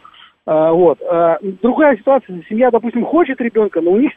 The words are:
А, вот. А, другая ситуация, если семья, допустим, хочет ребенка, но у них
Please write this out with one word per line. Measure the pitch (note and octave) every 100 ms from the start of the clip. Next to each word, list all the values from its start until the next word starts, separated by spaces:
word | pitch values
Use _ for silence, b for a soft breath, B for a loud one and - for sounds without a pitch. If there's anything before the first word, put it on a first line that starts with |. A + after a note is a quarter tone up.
| b b b _ -
А, | D#3 D#3+
вот. | E3+ E3+ C3
А, | - E3+ E3 D#3+ G3 F#3+
другая | A#3+ A#3+ D4+ A3
ситуация, | C4+ C4+ - F3+
если | -
семья, | A3 B3+
допустим, | A3+ A#3 A#3+ -
хочет | D#4+ C4+ C4
ребенка, | A#3 A3 G#3 E3
но | E3+
у | G#3
них | D4